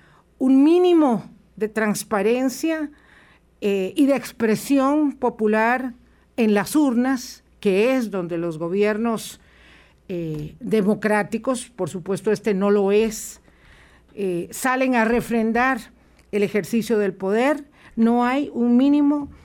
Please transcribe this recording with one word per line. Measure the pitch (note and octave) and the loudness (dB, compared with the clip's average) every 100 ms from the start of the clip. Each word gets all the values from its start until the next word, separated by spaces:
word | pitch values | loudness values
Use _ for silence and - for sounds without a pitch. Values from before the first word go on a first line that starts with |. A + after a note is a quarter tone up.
| _ _ _ - | _ _ _ -2
un | C4 C4+ | 2 4
mínimo | D4 F4 F4+ E4+ D4 A3+ - - _ - | 6 6 6 4 4 0 -4 -20 _ -8
de | G#3+ | -6
transparencia, | G#3+ G#3+ G3 - G#3 G3+ B3 C4+ B3+ D#4+ D#4+ D4 - _ - _ _ _ - | -2 -2 -2 -2 0 2 2 0 -2 -4 -4 -6 -12 _ -20 _ _ _ -6
eh, | G#3 G3 F#3 - | -2 -2 -2 0
y | |
de | C#4 C4 | 2 2
expresión | - - A3+ G#3+ - C#4 C4 D4+ D4 | -2 -2 0 0 2 2 2 2 0
popular | C4 B3 A#3+ A3 G#3+ A3+ B3 B3+ - _ _ _ - | 0 -4 0 0 2 2 0 -4 -12 _ _ _ 0
en | A3 | 2
las | G3+ F#3 D4+ | 2 2 0
urnas, | C#4+ A#3 B3+ C4 - - _ - | 2 2 0 -2 -6 -18 _ -6
que | G#3 F#3+ A#3+ C4 | 0 2 2 0
es | A3+ | -2
donde | F#3+ E3+ E3+ | -4 -4 -4
los | E3+ D#3 | -6 -6
gobiernos, | E3+ G3 G#3 G#3+ A#3 A3 - - _ _ - - _ _ - | -4 0 0 0 -2 -4 -8 -18 _ _ -20 -20 _ _ -10
eh, | F3 E3 D3+ D#3 - | -8 -6 -8 -10 -12
democráticos, | G#3+ A3 G3 G#3 G#3+ G#3 G3+ A#3 C4 B3 - | -4 0 0 0 0 -2 -2 -6 -4 -6 -8
por | - F3 | -8 -8
supuesto | F#3+ E3 F#3+ A3 | -8 -6 -4 -2
este | G3+ A3+ | -2 -2
no | F#3+ G3+ | 0 2
lo | G3+ G3 | 2 2
es, | G#3 A3+ A3 - - _ _ - - - _ _ | 2 0 -4 -14 -18 _ _ -20 -20 -20 _ _
eh, | - G3 E3+ - | -8 -4 -4 -6
salen | - C4 C4 C4 | -4 -2 0 0
a | B3 A3+ | 2 2
refrendar | A#3+ - A#3 A3 A#3 B3+ B3+ - _ _ _ _ | 0 0 -2 0 2 0 -2 -8 _ _ _ _
el | G#3 | -2
ejercicio | G3+ G#3 E3+ A3+ G#3+ A3 | 0 -2 -2 -2 0 0
del | G3+ | 0
poder. | F#3+ F#3+ G#3+ C4+ D4 - _ - - | -2 -2 0 0 -2 -8 _ -8 0
No | A3+ A#3+ | 2 2
hay | A#3+ C4+ D4 | 0 -2 -4
un | A#3 A#3+ A#3+ | -2 2 4
mínimo, | C#4 D4 C#4+ D4 C#4+ - | 4 4 2 0 -4 -16